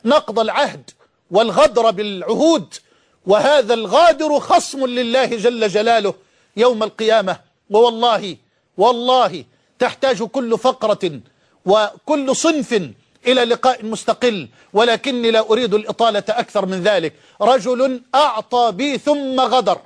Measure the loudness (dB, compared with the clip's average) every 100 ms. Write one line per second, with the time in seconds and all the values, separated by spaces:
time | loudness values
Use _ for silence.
0 | 2 0 0 -4 -2 0 -2 -4 -20 _
1 | _ _ _ 0 2 4 4 4 0 0
2 | -6 -8 -6 0 2 2 -2 -18 _ _
3 | _ _ 0 2 4 2 2 -2 2 4
4 | 4 4 2 0 2 0 0 -6 -4 -2
5 | 0 0 0 0 -2 0 -2 0 2 0
6 | 0 -6 _ _ _ 0 0 2 -4 -4
7 | 0 0 0 -6 _ _ _ 2 2 2
8 | 0 0 -4 -14 _ _ _ 0 0 2
9 | 0 2 2 -2 -16 _ _ _ -6 -2
10 | -2 -2 -4 -6 -2 0 0 0 -2 -2
11 | -4 -8 -18 _ _ _ 0 2 2 -6
12 | -4 -2 -2 0 0 0 -2 -4 -4 -14
13 | _ _ -2 0 0 0 0 -2 -6 -8
14 | -4 -2 -2 -2 -10 _ _ 0 2 0
15 | -2 -4 0 0 0 0 0 -2 -4 -2
16 | 0 0 -4 -4 -4 -4 -4 -2 0 0
17 | -2 _ _ _ 2 2 0 -2 -2 -4
18 | _ 0 0 -2 -4 0 0 0 -4 -4
19 | -2 -2 -2 -2 0 2 0 -2